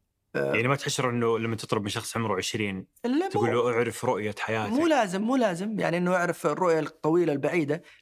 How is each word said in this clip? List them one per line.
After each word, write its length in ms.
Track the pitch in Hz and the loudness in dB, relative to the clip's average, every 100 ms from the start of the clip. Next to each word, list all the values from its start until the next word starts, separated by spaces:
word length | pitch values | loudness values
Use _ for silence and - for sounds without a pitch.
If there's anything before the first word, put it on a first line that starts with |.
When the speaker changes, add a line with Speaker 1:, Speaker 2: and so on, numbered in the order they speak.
| _ _ _ 139 | _ _ _ -4
Speaker 1:
آه. 200 | 139 107 | 0 2
Speaker 2:
يعني 120 | 120 | 2
ما 80 | 139 | 0
تحشر 340 | - 143 127 | -2 -2 0
إنه 300 | 120 117 113 | 0 2 0
لما 160 | 113 110 | -2 -4
تطلب 260 | - 113 | -2 -4
من 80 | 104 | -2
شخص 280 | 113 - 117 | -6 -6 -4
عمره 200 | 113 95 | -2 -2
عشرين 480 | - 113 104 95 - _ | -2 -4 -4 -6 -10 _
Speaker 1:
لا، 80 | 240 | -2
مو 180 | 269 381 | 0 0
Speaker 2:
تقول 220 | - - | 0 2
له: 220 | 120 117 | 2 2
"اعرف 320 | 117 117 110 123 | 0 0 -2 -2
رؤية 300 | 104 107 101 | -2 -2 -6
حياتك." 340 | - 110 107 | -4 -2 0
Speaker 1:
مو 140 | 240 330 | 0 2
لازم، 340 | 294 214 190 | 2 2 0
مو 140 | 220 269 | 0 2
لازم. 440 | 226 170 202 208 | 2 0 -4 -2
يعني 180 | 170 170 | 0 2
إنه 160 | 180 | 2
يعرف 320 | 180 175 165 165 | 2 2 0 -2
الرؤية 340 | 147 180 160 | 2 2 2
الطويلة 540 | 147 - 151 170 170 | 0 -2 2 4 2
البعيدة، 480 | 143 139 170 143 156 - - | 2 0 0 0 -2 -6 -14